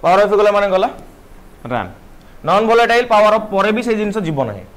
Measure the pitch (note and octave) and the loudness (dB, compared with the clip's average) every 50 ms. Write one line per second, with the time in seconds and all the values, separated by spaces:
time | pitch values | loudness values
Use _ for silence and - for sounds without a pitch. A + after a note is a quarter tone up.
0 | - E3+ F3+ G3 G#3 G3 G#3 G3+ G#3 G#3 G3+ G3+ G3+ G3+ F#3 F#3 G3+ C4 C#4 - | 2 2 2 2 2 2 2 2 2 2 2 2 0 0 0 -2 -2 -2 -6 -10
1 | - - - - - - - - - - - - - A#2 B2 A#2+ G2 F#2+ F#2+ - | -20 -20 -20 -20 -20 -20 -20 -20 -20 -20 -20 -16 -10 -8 -6 -6 -6 -8 -12 -20
2 | - - - - - - - - - D3 F3 G3+ A3 A3+ A#3 A#3 A#3+ A3+ A#3 A#3+ | -20 -20 -20 -20 -20 -20 -20 -10 -4 -2 0 0 2 2 2 2 2 2 2 0
3 | A#3+ A#3+ A#3 G#3 G#3 G#3 G#3+ A3 G#3+ - F#3 G3 G3 G#3+ G#3+ A3 A#3+ A#3+ A3 G#3+ | 2 2 2 4 4 4 2 0 -2 -4 -2 -2 0 0 0 -2 -2 -2 -2 -2
4 | G#3+ G#3 G3 A3 G3 D#3+ D#3 C#3 C3 A2+ G#2 F#2+ F#2 - - | -2 -4 -4 -4 -6 -4 -4 -4 -4 -6 -6 -12 -16 -20 -20